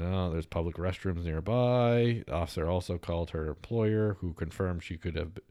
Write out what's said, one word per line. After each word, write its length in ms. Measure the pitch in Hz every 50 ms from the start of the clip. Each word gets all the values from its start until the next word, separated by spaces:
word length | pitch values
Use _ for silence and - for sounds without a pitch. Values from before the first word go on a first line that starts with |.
| 82
out 280 | 90 95 95 92 90 80
there's 100 | 82 80
public 300 | - - 85 82 87 80
restrooms 480 | - 87 92 90 - - 92 90 85 85
nearby. 1000 | 85 78 80 80 101 113 123 123 123 123 123 120 117 120 120 120 120 117 113 -
The 80 | - 71
officer 340 | 82 85 - - 85 78 82
also 300 | 90 90 - - 90 85
called 320 | - - 85 85 85 -
her 160 | - 82 78 78
employer, 680 | 73 - - - 117 113 110 107 107 107 107 107 98 -
who 140 | - 87 80
confirmed 480 | - 85 80 - - 95 92 90 85 -
she 140 | - - 80
could 180 | - 87 80
have 220 | 80 78 82 85 - - _